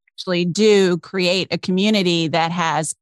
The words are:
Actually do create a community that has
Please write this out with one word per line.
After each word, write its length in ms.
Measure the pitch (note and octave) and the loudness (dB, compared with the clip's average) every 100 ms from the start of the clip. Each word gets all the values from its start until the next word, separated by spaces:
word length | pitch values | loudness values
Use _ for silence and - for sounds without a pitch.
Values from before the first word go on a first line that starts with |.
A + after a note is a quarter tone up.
| _ - | _ -14
Actually 280 | - F3 | -4 -2
do 540 | F3 E3 G#3+ G#3 F#3 F3 | -2 2 4 6 4 0
create 500 | - F#3+ F3+ F#3 E3 | -4 -4 -2 -2 -2
a 80 | F3 | -6
community 680 | - F#3 G#3 G#3+ F3+ E3+ D#3+ | -2 0 2 2 0 0 0
that 240 | D#3+ E3 | 0 -2
has 420 | F3 E3 D3+ D#3+ - | -2 -2 -2 -6 -4